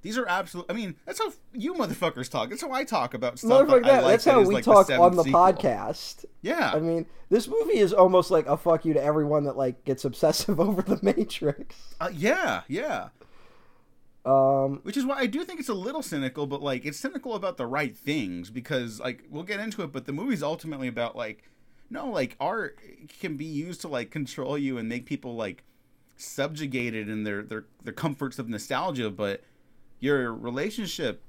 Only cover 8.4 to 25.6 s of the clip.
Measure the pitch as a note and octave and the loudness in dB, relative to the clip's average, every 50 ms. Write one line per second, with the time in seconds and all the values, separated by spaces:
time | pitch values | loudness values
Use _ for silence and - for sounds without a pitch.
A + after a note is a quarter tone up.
8.4 | D3 C#3 C#3+ C#3+ - E3+ E3 D#3+ - E3 D3+ D3 C3+ D3 D3+ D#3 D3+ D3 D3+ D3+ | 4 2 0 0 4 2 2 2 2 0 0 2 2 2 2 2 2 2 2 0
9.4 | C#3+ C#3+ C3 G#2 C#3 B2+ B2 - _ - C3+ B2+ - C#3+ A#2 - - D#3 D#3+ - | 0 0 -2 -2 -2 -2 -2 -4 _ -4 -4 -2 -2 -6 -4 2 2 2 2 2
10.4 | - - G3 D3+ E3+ G3+ G#3+ F3 F#3+ - G3+ - - G3 - - G#3+ - - - | 0 -2 0 2 2 2 2 -2 0 -2 -2 0 2 0 2 0 -2 -4 -4 -4
11.4 | - D3 C#3+ - - - - - - - - - D#3 F3+ G3 D3+ D#3+ G#3+ D4 F#4 | -2 -2 -4 -4 -8 -16 -16 -16 -16 -14 -10 -6 -6 -6 -4 -2 0 0 2 2
12.4 | F#4 A#3+ A2+ F2+ - - C3 F3+ B3+ D4+ G#3 A2 F2+ - _ _ - _ - - | 0 -2 -2 -4 -4 -6 -8 -6 -4 -4 -6 -6 -8 -10 _ _ -20 _ -20 -20
13.4 | - - - - - - - _ _ _ _ _ _ - _ _ _ B2 C3+ C3+ | -20 -20 -20 -20 -20 -20 -20 _ _ _ _ _ _ -20 _ _ _ 4 4 6
14.4 | C3+ C3+ C#3 C3+ C3+ C3+ C#3 C#3 - G3 G#3 C#4 C4 C4 C#4 C4+ C4+ B3 G3 C#4+ | 6 6 4 4 2 0 -2 -4 -8 -6 -4 -2 -2 -2 -2 -2 -2 -2 -2 -4
15.4 | F4 - F#4 E4 C#4+ - A3 G3 F3+ A3+ C#4+ D#4 C4+ - - D3 C3+ C3 B2+ - | -6 -6 -8 -10 -6 -6 -6 -4 -4 -6 -6 -6 -8 -6 -6 -4 -6 -6 -4 -6
16.4 | D3 C#3+ C#3 C#3 C#3+ C#3+ C3 B2 A2+ C#3+ D3 - - C4 F#4 C#4+ - B3+ A3+ G3+ | -6 -6 -6 -6 -4 -4 -4 -4 -6 -8 -10 -6 -8 -8 -8 -6 -8 -8 -8 -6
17.4 | F3 F#3+ F3 - C3 A#2 B2 C#3+ D3+ B2+ - - - - D3 D#3 A#2 F#2 F2+ F2 | -6 -6 -6 -6 -8 -6 -4 -4 -4 -4 -6 -10 -6 -4 -4 -2 -2 -4 -6 -8
18.4 | F2 F#2 A2 B2+ A#2+ - D3+ C3 A#2+ A#2 A2 G#2+ A#2+ B2+ B2 - - - C#3+ D3 | -10 -10 -12 -14 -10 -4 -4 -4 -4 -6 -10 -8 -8 -8 -8 -8 -14 -16 -14 -14
19.4 | F3 F3+ G#3 G3+ G#3+ A3+ G#3+ - F#3 D3+ C#3 C3+ B2 - C#3 D3 G3+ C4+ B3+ E3+ | -10 -8 -8 -8 -6 -8 -8 -8 -10 -8 -8 -10 -10 -8 -8 -6 -4 -4 -4 -2
20.4 | C#3+ C#3+ D#3+ E3 - D#3+ D3+ C#3 C3 B2+ A#2 A2+ A#2 A#2 - - A#2+ G#2+ G#2+ _ | -2 -4 -6 -6 -8 -10 -10 -8 -8 -8 -4 -4 -6 -6 -6 -8 -10 -10 -10 _
21.4 | _ - _ _ _ _ _ _ - _ A3+ C#4+ - C4+ A3 E3+ C3 B2 - _ | _ -20 _ _ _ _ _ _ -20 _ -12 -10 -8 -6 -4 -4 -4 -4 -4 _
22.4 | C3+ D#3+ G3+ A3+ G3 D3 - - - - - _ - D3+ - - - F#3 D#3 C3+ | -4 -4 -4 -4 -6 -8 -12 -16 -20 -20 -20 _ -20 -20 -18 -10 -10 -8 -8 -8
23.4 | D3+ D#3+ D#3 C#3+ D#3+ F3 F3 - - F3 D3 B2+ A#2 - - D#3 D3 B2+ - - | -8 -8 -6 -6 -6 -6 -10 -12 -10 -6 -6 -6 -6 -6 -6 -8 -6 -6 -6 -8
24.4 | C3+ B2+ C#3+ D3 C#3+ C3+ C3 A#2+ A2+ A2+ A#2 B2 B2 - C#3+ C3+ - C3 A#2+ A2+ | -6 -4 -4 -2 -2 -2 -4 -4 -6 -6 -6 -8 -8 -8 -10 -8 -8 -10 -8 -6
25.4 | A2+ G2+ F2+ - | -8 -8 -8 -12